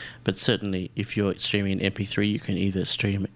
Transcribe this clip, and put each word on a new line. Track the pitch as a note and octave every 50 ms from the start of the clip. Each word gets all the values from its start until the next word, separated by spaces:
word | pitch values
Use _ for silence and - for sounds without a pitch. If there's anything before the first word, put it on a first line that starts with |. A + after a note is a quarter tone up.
| - - - - -
But | - F#2+
certainly, | - - - A#2 F#2 G#2 G2+ F#2+ F#2 F#2 - -
if | - G2+ - -
you're | G#2 G2+ G2 F#2 -
streaming | - - - G2+ G2+ G2
in | G2 F#2+
M | - G2
P | - - G2+
three, | - - - G#2
you | G#2 G#2 -
can | - - G2
either | - F#2+ G2 F#2 F#2 F2+
stream | - - - - G2+ G2 G2 F#2 - -